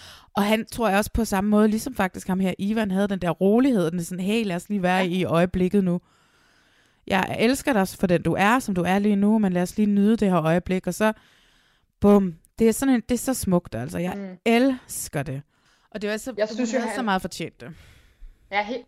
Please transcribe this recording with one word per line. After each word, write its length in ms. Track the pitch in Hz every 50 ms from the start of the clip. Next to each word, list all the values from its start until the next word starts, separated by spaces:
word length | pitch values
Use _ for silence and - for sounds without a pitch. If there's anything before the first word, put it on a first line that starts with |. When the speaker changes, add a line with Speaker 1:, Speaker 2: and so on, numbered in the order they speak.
| - - - - - _ _
Speaker 1:
Og 60 | 208 202
han, 220 | 202 220 220 220
tror 220 | - - - 233 214
jeg 100 | 185 202
også 120 | 214 - -
på 100 | 233 226
samme 260 | - - 190 196 208
måde, 180 | 208 208 214 220
ligesom 260 | 214 220 - 277 254
faktisk 320 | - 196 185 - 190 -
ham 140 | - 185 190
her, 140 | 190 185 180 -
Ivan, 320 | 190 196 220 226 214 202
havde 180 | 185 190 202 202
den 100 | 202 185
der 120 | 180 175
rolighed, 600 | 160 - 190 196 208 240 262 285 254 208 170 156
den 140 | 170 180 170
sådan, 200 | 175 185 175 190
"Hey, 200 | 190 208 233 226
lad 120 | 202 170
os 120 | 175 - -
lige 140 | 208 202 180
være 160 | 180 180 185 185
Speaker 2:
Ja. 40 | 180 170 190
Speaker 1:
i 60 | 175
øjeblikket 600 | - 156 165 175 180 - 185 180 185 - 202 190
nu. 160 | 180 175 180 - _ _ _ _ _ _ _ _ _ _ _ _ _ _ _ _ _ _ _ _
Jeg 300 | - 196 185 185 - - -
elsker 340 | 185 233 269 269 - - 269
dig 160 | 202 190 185
for 180 | - - -
den, 160 | 180 175 165 -
du 120 | 165 165 -
er, 200 | 190 208 233 262
som 160 | 254 - 196
du 80 | 180 170
er 160 | 180 185 202
lige 180 | 202 214 208
nu, 220 | 196 202 208 220 226
men 140 | 214 190 180
lad 100 | 180 180
os 140 | 180 -
lige 100 | - 214
nyde 300 | 208 202 202 202 208 226
det 140 | 226 220 196
her 120 | 180 - 139
øjeblik," 440 | 160 165 180 175 - 185 185 -
og 80 | 180 175
så, 180 | - 214 220 220 - _ _ _ _ _ _ _ _ _ _ _ _ _ _ _ _
bum. 340 | - 202 208 202 196 180 160 - _ _ _ -
Det 100 | 226 226
er 40 | 220
sådan 220 | - 277 269 262
en, 60 | 233
det 140 | - - 247
er 40 | 226
så 160 | - - 262
smukt, 400 | - - - 180 175 - - -
altså. 240 | 110 120 151 180 175
Jeg 160 | 170 180 190
Speaker 2:
Mm. 220 | 202 202 190 180 - _
Speaker 1:
elsker 760 | 233 226 233 254 277 262 254 - - - - - - - 151 135
det. 200 | 151 131 139 147 _ _ _ _ _ _ _ _ _
Og 120 | _ 202 202
det 80 | 208
var 60 | 214
så, 180 | 220 - 269 233
Speaker 2:
Jeg 100 | 202 208 220
Speaker 1:
hun 60 | 240
Speaker 2:
synes 180 | 214 247 226 247
jo, 40 | 254
Speaker 1:
havde 100 | 226 226
Speaker 2:
han 80 | 208 -
Speaker 1:
så 40 | 247
meget 180 | 220 190 190
fortjent 400 | - 175 - - 170 - - _
det. 100 | - 147 160 - - - - - _ _ _ _ - - - _ _ _
Speaker 2:
Ja, 140 | 196 202 208
he-, 200 | 202 254 247 -